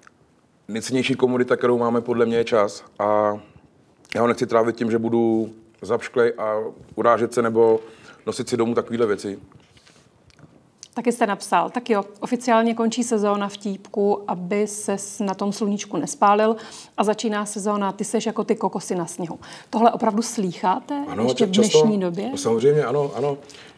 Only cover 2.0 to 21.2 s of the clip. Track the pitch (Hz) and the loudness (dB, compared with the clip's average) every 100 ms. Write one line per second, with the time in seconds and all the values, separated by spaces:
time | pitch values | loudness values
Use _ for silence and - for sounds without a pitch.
2 | 120 117 117 117 113 113 104 - - - | 0 0 2 2 2 2 2 -2 -12 -2
3 | 104 107 104 104 - - _ _ _ _ | 0 2 2 0 -8 -20 _ _ _ _
4 | _ 110 120 113 117 113 117 113 113 113 | _ 0 0 0 2 2 2 0 0 0
5 | 113 117 113 113 107 - - _ 95 113 | 0 2 2 2 -2 -8 -20 _ -4 -4
6 | - 123 117 - 107 107 110 - - - | -2 0 0 0 -4 -4 -6 -10 -10 0
7 | 113 110 117 123 117 113 113 113 - - | 4 4 2 0 2 4 6 4 0 -18
8 | - - - 107 120 117 113 117 - 117 | -20 -12 -8 -6 -2 0 0 0 -2 0
9 | 113 98 104 98 - - _ _ _ - | 0 0 -4 -10 -14 -20 _ _ _ -20
10 | _ _ _ _ - _ _ _ - - | _ _ _ _ -20 _ _ _ -16 -4
11 | 233 233 220 190 - 180 - 247 247 208 | -2 0 0 -2 0 0 0 -2 -2 -2
12 | 196 - - 240 247 226 233 233 226 226 | -2 -8 -6 -4 2 4 4 0 -2 -2
13 | 233 220 208 202 202 - 208 196 - - | -2 0 0 0 -2 -6 -8 -8 -8 0
14 | 202 202 - 180 180 208 208 208 - 196 | 0 0 -2 -6 -4 -2 -2 -4 -4 -4
15 | - - 202 190 202 202 208 202 - - | -6 -6 -4 -2 -4 -2 -2 -4 -4 -6
16 | - - 208 208 220 220 - - - - | -6 2 4 6 4 0 -6 -18 -8 -2
17 | 202 208 233 208 208 214 202 208 202 190 | 0 0 -2 -4 -4 -6 -2 -2 -2 -4
18 | 202 220 226 226 208 220 208 202 - 185 | -4 -2 -2 -2 -2 -2 -2 -4 -6 -6
19 | 165 - 165 - - - - 226 233 - | -6 -8 -10 -10 -16 -20 -6 2 2 2
20 | 226 208 226 - 190 - 185 202 - 285 | 0 0 -2 -2 -4 -2 -2 -2 -4 -8
21 | 285 202 | -6 -2